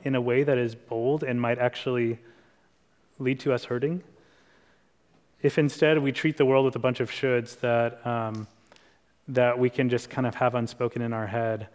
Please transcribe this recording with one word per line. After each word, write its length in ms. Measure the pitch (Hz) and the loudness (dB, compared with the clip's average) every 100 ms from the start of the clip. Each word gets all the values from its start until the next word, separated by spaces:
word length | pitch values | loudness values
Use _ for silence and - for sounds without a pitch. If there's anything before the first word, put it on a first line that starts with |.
in 100 | 143 | 0
a 60 | 131 | 0
way 240 | 120 123 | 2 2
that 140 | 147 127 | 2 2
is 160 | 120 | 0
bold 500 | 113 - 113 120 151 | -4 -6 -2 0 0
and 160 | 143 123 | 0 0
might 180 | 120 120 | 0 2
actually 600 | 123 - 135 123 117 113 - - _ _ _ _ _ _ _ - | 0 -2 -4 0 0 -2 -10 -20 _ _ _ _ _ _ _ -6
lead 220 | 131 131 | -2 -2
to 120 | 143 | 0
us 120 | 123 | -2
hurting, 380 | - 123 139 180 - - _ _ _ _ _ _ _ _ _ _ _ _ | -2 -4 -2 -4 -10 -20 _ _ _ _ _ _ _ _ _ _ _ _
if 160 | 143 - | 0 2
instead 400 | 147 - 156 156 | 0 2 2 4
we 140 | 139 | 0
treat 240 | 131 160 151 | -2 -2 2
the 80 | |
world 200 | 135 135 | 4 4
with 120 | 135 123 | 2 0
a 20 | |
bunch 220 | 127 123 | -2 -2
of 100 | 123 | -6
shoulds 480 | - 135 123 120 - | -4 0 0 -2 -4
that, 440 | 123 117 117 120 123 | 0 2 0 -4 -6
um, 400 | 117 113 110 104 _ _ - _ _ _ _ - | -4 -4 -8 -12 _ _ -20 _ _ _ _ -2
that 300 | 127 123 123 | 4 4 4
we 120 | 127 | 0
can 180 | - 127 | 2 0
just 220 | 123 - | 0 -2
kind 160 | - 123 | -2 -2
of 80 | |
have 200 | - 127 | 2 0
unspoken 480 | 120 117 - 120 123 | 0 -4 -4 -4 -4
in 100 | 117 | -4
our 140 | 113 107 | -4 -4
head, 420 | 117 113 110 104 | -2 -2 -4 -8